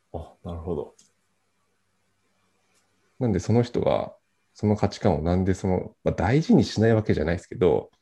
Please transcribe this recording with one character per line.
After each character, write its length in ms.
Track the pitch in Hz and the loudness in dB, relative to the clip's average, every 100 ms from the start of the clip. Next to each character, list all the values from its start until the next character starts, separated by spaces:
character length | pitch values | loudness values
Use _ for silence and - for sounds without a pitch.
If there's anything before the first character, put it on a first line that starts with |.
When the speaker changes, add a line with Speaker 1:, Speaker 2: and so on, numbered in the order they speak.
| _ | _
Speaker 1:
あ、 220 | 85 82 _ | -16 -16 _
な 100 | 87 | -14
る 40 | 82 | -10
ほ 140 | 87 | -8
ど。 220 | 78 - _ _ _ _ _ _ _ _ _ _ _ _ _ _ _ _ _ _ _ _ _ _ - | -8 -8 _ _ _ _ _ _ _ _ _ _ _ _ _ _ _ _ _ _ _ _ _ _ -4
Speaker 2:
な 80 | 123 | -2
ん 40 | |
で 60 | 90 | 0
そ 140 | - | 2
の 100 | 117 | 2
人 180 | 120 - | 2 -2
が、 340 | - - - - _ _ _ | 0 -2 -4 -14 _ _ _
そ 120 | - 107 | -4 -2
の 80 | |
価 140 | 104 101 | 0 -2
値 100 | - | 0
観 180 | 107 73 | 0 0
を 60 | |
な 140 | 82 90 | 0 0
ん 80 | |
で 100 | 92 | 0
そ 140 | 87 98 | -2 -2
の、 260 | 90 - - | -2 -4 -6
ま 80 | - | -4
あ、 40 | |
大 280 | - 101 143 | -2 0 0
事 140 | 165 185 | 4 4
に 80 | |
し 160 | 98 - | 4 2
な 80 | 113 | 2
い 60 | |
わ 100 | 110 | 2
け 100 | 107 | 0
じ 60 | 101 | -2
ゃ 40 | |
な 80 | 78 | -2
い 40 | 87 | -4
で 60 | |
す 40 | - | -6
け 80 | |
ど、 360 | - 87 53 - _ | 0 2 2 -2 _